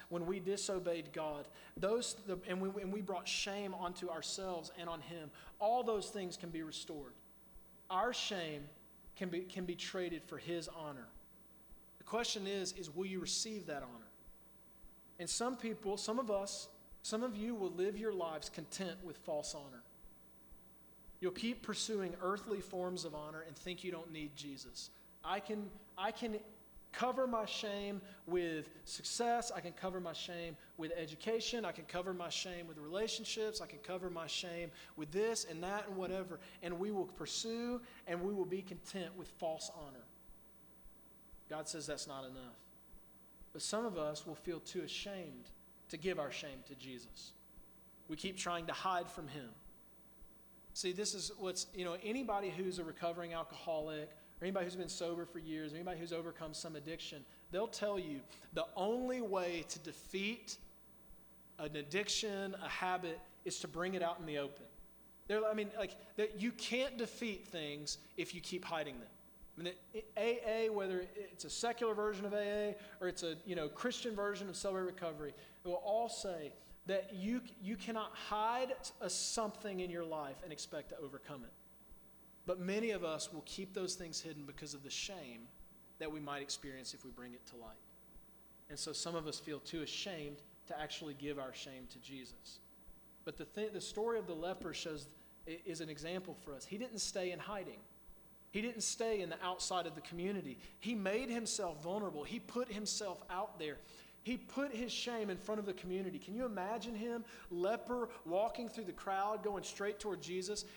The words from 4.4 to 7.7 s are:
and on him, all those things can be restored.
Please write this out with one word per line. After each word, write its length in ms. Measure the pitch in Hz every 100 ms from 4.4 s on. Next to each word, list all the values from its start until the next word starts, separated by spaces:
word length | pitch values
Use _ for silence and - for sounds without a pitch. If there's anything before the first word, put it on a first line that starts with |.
| 190 175 156 -
and 140 | 170
on 100 | 165
him, 300 | 147 170 151 - - -
all 240 | 208 247
those 280 | 233 214 185
things 260 | 202 185 170
can 140 | 175
be 120 | 160
restored. 520 | 156 151 - 156 127 - - - - - -